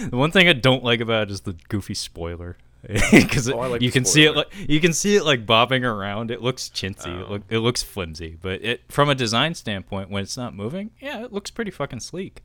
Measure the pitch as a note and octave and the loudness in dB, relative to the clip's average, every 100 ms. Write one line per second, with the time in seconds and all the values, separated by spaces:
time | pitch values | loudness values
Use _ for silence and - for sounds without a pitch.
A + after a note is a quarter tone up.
0 | G#3 A#2+ D3+ G3 F3 C#3+ C3 C3 A#2+ A#2 | -4 0 4 6 6 6 4 4 2 0
1 | A2+ A2+ G#2 G2 - E2 - G2+ - G2+ | 2 0 -2 -6 -10 -12 -6 -6 -6 -8
2 | - E2+ E2+ E2+ F2 F2 - _ - G#2 | -10 -10 -10 -10 -12 -14 -20 _ -4 0
3 | - - F#3 - A#2+ A#2+ B2+ A#2+ B2 C3 | 6 8 6 2 0 -2 -2 0 0 2
4 | B2+ D3+ D3+ D3 - G3+ D#3+ D3+ E3+ D#3 | 2 6 6 4 -4 -4 0 2 4 2
5 | G3+ G3+ D#3 C3+ G#2 A2+ A#2+ C3 B2 G#2 | 2 2 4 0 4 4 4 2 0 -2
6 | G2 G2+ A#2 A2+ A#2+ B2+ - - F#2+ G2 | -4 -6 -6 -4 -4 -4 -8 -8 -8 -8
7 | - E2+ G#2 G#2 F#2+ A2+ A2+ A#2+ - G#2 | -10 -10 -8 -10 -4 -2 0 0 -4 -6
8 | E2+ D#2+ E2 E2 F#2+ F#2+ A2 B2 - - | -8 -8 -14 -12 -8 -6 -6 -6 -4 0
9 | D3 C3 A#2 A2+ D3+ E3+ - G2+ - G2 | 2 2 0 0 -2 -4 -8 -8 -6 -8
10 | G2 G2+ G2 - A#2+ G2 G#2 F3+ G#3 - | -6 -6 -6 -8 -10 -8 -8 -8 -12 -14
11 | C4+ - A3+ G#3+ - - G#3+ - C#3+ A#2+ | -12 -12 -10 -10 -10 -10 -8 -6 -8 -8
12 | - E3+ F#3+ - | -12 -10 -12 -14